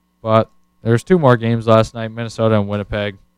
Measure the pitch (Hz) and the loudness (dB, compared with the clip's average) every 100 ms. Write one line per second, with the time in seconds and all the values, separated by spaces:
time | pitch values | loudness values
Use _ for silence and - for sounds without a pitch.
0 | _ _ 113 110 110 _ _ _ 110 117 | _ _ 0 0 0 _ _ _ -2 -2
1 | - 185 139 123 113 117 113 110 110 117 | 0 2 4 2 0 -2 2 2 2 -6
2 | 113 113 113 - 110 107 101 104 98 107 | -12 -10 -12 -2 0 0 -2 -6 -6 -6
3 | 104 98 _ | -8 -10 _